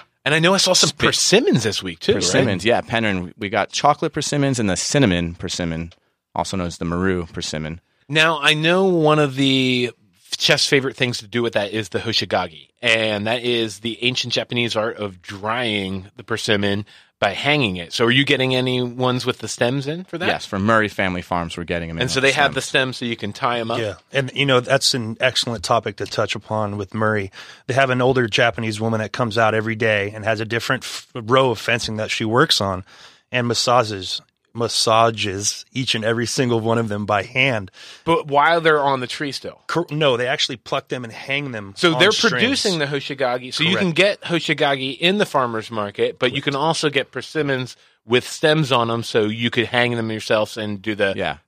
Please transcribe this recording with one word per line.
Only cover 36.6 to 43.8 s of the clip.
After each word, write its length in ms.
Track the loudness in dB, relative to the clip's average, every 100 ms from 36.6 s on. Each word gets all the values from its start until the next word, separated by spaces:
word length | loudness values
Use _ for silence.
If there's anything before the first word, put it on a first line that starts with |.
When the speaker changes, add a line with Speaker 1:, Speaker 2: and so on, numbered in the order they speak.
Speaker 3:
one 180 | 2 0
of 100 | 0
them 180 | -2 0
by 160 | 0
hand. 480 | 0 0 2 0 -6 -14 -20 -6
Speaker 1:
But 220 | 0 0 2
while 320 | 2 4 4
they're 200 | 4 4
on 200 | 2 0
the 60 | -4
tree 260 | -6 -8
still? 280 | -8 -12 -12 -6
Speaker 3:
Cor-, 200 | -4 -2
no, 260 | 2 2 2
they 100 | 0
actually 300 | -2 -4 -6
pluck 320 | -6 -6 -4
them 160 | -8
and 80 | -8
hang 400 | -10 -6 -4 -4
them 220 | -8 -10 0
Speaker 1:
So 180 | 2
Speaker 3:
on 40 | 4
Speaker 1:
they're 120 | 4
Speaker 3:
strings. 200 | 4 2
Speaker 1:
producing 460 | 2 2 2 0 0
the 80 | -2
hoshigagi. 680 | -4 -6 -2 -2 -2 -4
So 100 | -2
you 120 | 0
can 160 | 0